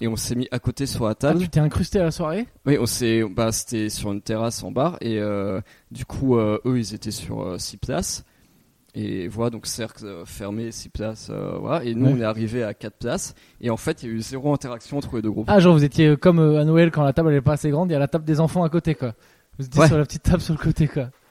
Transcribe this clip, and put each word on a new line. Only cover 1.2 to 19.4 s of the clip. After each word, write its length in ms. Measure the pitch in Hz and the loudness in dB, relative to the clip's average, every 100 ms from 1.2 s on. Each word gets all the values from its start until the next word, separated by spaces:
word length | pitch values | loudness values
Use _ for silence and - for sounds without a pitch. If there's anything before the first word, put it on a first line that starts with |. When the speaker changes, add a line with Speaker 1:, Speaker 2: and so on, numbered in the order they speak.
| 143 165 | 2 2
Speaker 2:
tu 80 | 180 | 2
t'es 100 | 156 | 2
incrusté 400 | 151 - 180 202 | 2 0 0 0
à 40 | |
la 80 | 165 | 0
soirée ? 360 | - 156 185 247 _ 135 | 0 -4 -4 -6 _ 2
Speaker 1:
Oui, 120 | 143 | 2
on 80 | 117 | 2
s'est, 360 | - 117 113 107 | 0 2 2 0
bah, 220 | 110 113 | 0 -2
c'était 380 | 110 - 113 107 | -2 -4 -4 -4
sur 220 | - 104 | -4 -6
une 100 | 101 | -6
terrasse 420 | - 110 117 - | -4 -4 -4 -6
en 80 | 90 | -6
bar, 260 | 120 160 175 | -2 -2 -2
et, 180 | 113 107 | -4 -2
euh, 420 | 104 101 101 95 - _ _ | -2 -2 -4 -6 -8 _ _
du 140 | 120 - | -14 -12
coup, 300 | - 135 120 | -4 2 4
euh, 220 | 107 107 127 | 2 0 0
eux, 140 | 127 | -2
ils 160 | 104 107 | -2 -8
étaient 160 | 107 | -8
sur, 300 | - 82 110 | -8 -8 -8
euh, 140 | 92 90 | -8 -8
six 180 | - - | -10 -10
places. 480 | - 160 185 - - _ _ _ _ _ _ 110 | -6 -4 -4 -8 -14 _ _ _ _ _ _ -8
Et 320 | 104 98 87 | -6 -6 -6
voilà, 240 | 107 117 | -4 -4
donc 160 | 113 - | -4 -10
cercle, 360 | - 110 - | -8 -10 -12
euh, 220 | 104 87 95 | -16 -14 -14
fermé, 460 | - 101 107 117 | -12 -8 -6 -8
six 180 | 113 - | -12 -12
places, 380 | - 110 110 - | -8 -8 -8 -10
euh, 280 | 101 98 92 | -8 -8 -6
voilà. 240 | 107 160 | -4 -4
Et 100 | 120 | -2
nous, 140 | 117 127 | 2 2
Speaker 2:
Ouais. 60 | 127 | 2
Speaker 1:
on 60 | |
est 20 | |
arrivé 400 | 110 110 110 120 | 0 -2 -4 -4
à 100 | 107 | -6
quatre 240 | - 107 - | -8 -14 -8
places. 380 | 120 196 - - _ - | -6 -6 -8 -14 _ -8
Et 80 | 120 | -4
en 80 | 113 | -4
fait, 240 | 156 160 | -4 -6
il 80 | 120 | -6
y 20 | |
a 40 | 113 | -8
eu 40 | |
zéro 320 | 113 131 147 | -8 -4 -2
interaction 460 | 139 127 117 - 143 | -2 -4 -12 -8 -8
entre 180 | - 117 | -6 -4
les 40 | |
deux 80 | 107 | -2
groupes. 160 | 101 117 | -2 4
Speaker 2:
Ah, 120 | 202 | 8
genre, 160 | 175 156 | 8 6
vous 60 | |
étiez, 240 | 143 - 151 | 4 4 4
euh, 80 | 147 | 6
comme, 240 | 185 170 | 6 6
euh, 200 | 156 151 | 6 4
à 60 | 151 | 4
Noël, 240 | 165 170 | 6 6
quand 140 | 156 | 4
la 100 | 139 | 2
table, 160 | 147 160 | 2 4
elle 60 | 143 | 4
est 60 | |
pas 120 | 135 | 2
assez 160 | 147 151 | 2 0
grande, 220 | 143 180 | 0 0
il 20 | |
y 20 | 143 | 0
a 40 | |
la 80 | 139 | 0
table 180 | 160 156 | 0 0
des 140 | 151 | 2
enfants 240 | 160 180 | 2 2
à 60 | 165 | 0
côté, 260 | 170 160 151 | 0 0 -2
quoi. 180 | 123 - _ _ | -6 -8 _ _